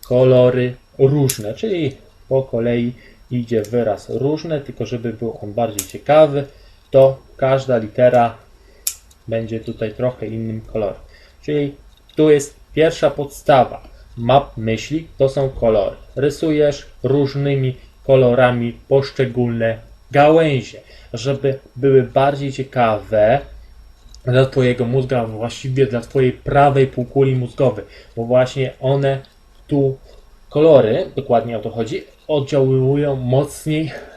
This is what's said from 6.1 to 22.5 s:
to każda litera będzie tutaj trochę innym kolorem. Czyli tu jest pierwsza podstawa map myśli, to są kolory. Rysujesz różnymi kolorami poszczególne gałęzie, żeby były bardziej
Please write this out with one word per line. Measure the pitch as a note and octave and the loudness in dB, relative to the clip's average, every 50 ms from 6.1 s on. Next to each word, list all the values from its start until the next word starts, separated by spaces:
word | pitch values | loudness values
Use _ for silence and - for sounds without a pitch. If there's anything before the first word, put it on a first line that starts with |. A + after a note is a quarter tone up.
| D3 D#3 D#3 D3 C#3 C#3+ C#3 - - - - - - _ _ _ | 6 6 6 4 2 -2 -6 -8 -12 -20 -20 -20 -20 _ _ _
to | - C3+ C3+ C3+ C3+ - - - - | 4 6 6 4 4 -2 -10 -20 -8
każda | - C3+ C3 C3+ C3+ B2+ B2+ B2 A2+ | -4 0 0 0 0 0 0 -2 -2
litera | A2 G#2 - B2+ B2 B2 B2 A#2+ A#2 A2+ A2 - - _ _ _ _ _ _ _ - - - - _ _ _ _ _ A2+ | -2 -4 0 2 4 4 4 4 2 0 -2 -8 -20 _ _ _ _ _ _ _ -12 -12 -12 -12 _ _ _ _ _ -6
będzie | A2+ A2+ A2+ A2 A2+ A2 | -6 -6 -4 -6 -8 -8
tutaj | - A#2+ A2+ - A2+ G#2+ - | -8 -10 -8 -8 -8 -8 -6
trochę | - B2 B2+ - - A2 | -4 -4 -4 -4 -6 -8
innym | G#2+ A2 A2+ A2+ A2 A2 A2 | -8 -8 -8 -8 -8 -8 -10
kolorem. | A2 - - A2+ G#2 F#2 - - - - - - _ _ _ _ | -10 -8 -6 -4 -4 -6 -6 -10 -16 -20 -20 -20 _ _ _ _
Czyli | - D3 D3+ D3 C#3+ C#3 - - - - _ _ _ _ _ | -8 -4 -4 -2 -4 -4 -8 -12 -20 -20 _ _ _ _ _
tu | - D#3 D#3 | 2 4 4
jest | D3 C#3+ C#3 - - _ _ - - | 4 4 2 -2 -12 _ _ -6 -2
pierwsza | D3 D#3 E3 E3 - G#3+ F#3+ | 0 0 0 2 0 0 -2
podstawa | - D3+ C#3 - - - - - C#3+ B2+ A#2+ - - - - - - - - - - | 0 -2 -8 -10 -12 -4 0 4 4 4 4 2 -2 -14 -18 -20 -20 -20 -20 -20 -12
map | A#2+ A#2 A#2+ C3 C#3 - - - | -6 0 2 2 2 2 -2 -8
myśli, | A#2 A2 A2+ A2+ G#2+ - - D3 E3 D#3+ - - - | -8 -4 -4 -4 -4 -6 -6 -8 -8 -8 -8 -4 -2
to | C#3 C3+ | 0 0
są | - C#3+ C3+ C3 | 0 -2 -4 -4
kolory. | - - A#2+ A2+ A2 G#2 F#2 - - - - - - | -4 -2 0 2 2 2 0 -2 -4 -10 -16 -14 -6
Rysujesz | C3 C#3 D3 D3 - E3+ D#3+ D3+ D3+ D3 D3 C#3 - - - - - | -2 -2 -2 -2 -2 -2 0 2 2 2 2 0 -4 -10 -20 -10 -6
różnymi | - B2 C3+ C#3+ C#3 C3+ - C#3+ C#3 C#3 C#3 C3+ C3 B2+ B2+ - - - _ _ - - | -2 0 0 0 0 -2 -2 -4 -2 -2 -2 -2 -2 -4 -4 -8 -14 -20 _ _ 0 2
kolorami | C3+ C3 B2+ A#2+ A#2+ B2+ B2+ B2 A#2+ A#2+ A#2+ A#2 A#2 - - - | 4 4 4 4 4 4 4 2 2 0 -4 -6 -8 -10 -2 0
poszczególne | C3+ C#3 C#3 - - - C3+ A#2+ A#2 B2 B2 A#2+ A#2 A2+ A2+ A2+ A2 A2 - - - - - - | 0 0 0 0 -4 -4 -4 -2 -2 -2 -2 -2 -2 -2 -2 -2 -4 -6 -10 -20 -20 -20 -10 -2
gałęzie, | - C#3+ D3 D3+ D#3+ E3 D#3+ D3+ C#3 B2 G#2+ - - - - - - - - - | 2 4 6 6 6 4 4 2 0 -2 -4 -8 -14 -20 -20 -20 -20 -20 -18 -14
żeby | - A2+ A2+ C#3 C#3 - C#3 C3+ C3 - - - - | -12 -8 -6 -6 -4 -2 -2 -4 -4 -4 -10 -16 -6
były | B2 C3 C#3 C3+ C3 | -2 2 4 6 4
bardziej | A#2+ A2+ - C3+ C3+ C#3+ C#3 C#3 C#3+ C3+ | 4 4 2 2 2 2 0 -2 -4 -8